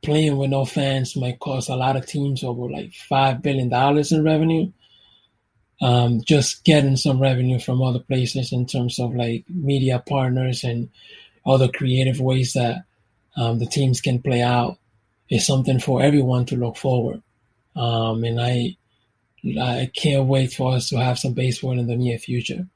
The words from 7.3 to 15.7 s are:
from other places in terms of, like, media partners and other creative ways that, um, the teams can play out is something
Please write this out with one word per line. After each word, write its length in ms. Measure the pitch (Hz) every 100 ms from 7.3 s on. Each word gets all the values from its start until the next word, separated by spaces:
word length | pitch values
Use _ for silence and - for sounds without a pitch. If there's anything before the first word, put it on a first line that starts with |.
| 127 127 127
from 200 | - 127
other 200 | 131 123
places 520 | - 131 123 135 127
in 140 | 123 123
terms 320 | 139 123 -
of, 160 | 123
like, 300 | 120 117 117 -
media 520 | 180 139 139 131 127
partners 640 | - 139 131 127 127 123
and 260 | 127 117 117 _ - - - _ -
other 220 | 135 131
creative 520 | - 131 127 131 127
ways 320 | 127 131 127
that, 320 | - 120 - - _ _ _ _ -
um, 220 | 117 117
the 60 | 120
teams 340 | - 135 123
can 200 | - 123
play 220 | 139 123
out 340 | 120 120 117 92 _ _ _ _ _
is 160 | 123 -
something 320 | 135 131